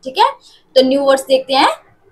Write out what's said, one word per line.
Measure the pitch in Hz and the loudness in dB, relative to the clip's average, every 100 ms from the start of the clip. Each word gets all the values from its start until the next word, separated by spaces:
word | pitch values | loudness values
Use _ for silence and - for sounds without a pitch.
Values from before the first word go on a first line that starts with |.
ठीक | 262 262 | -8 -2
है। | 508 554 _ _ _ | -2 -2 _ _ _
तो | 262 | 0
न्यू | 262 277 | 0 0
वर्ड्स | 269 269 269 | 0 0 0
देखते | 262 269 | -2 0
हैं। | 269 403 - _ _ _ | 0 0 -2 _ _ _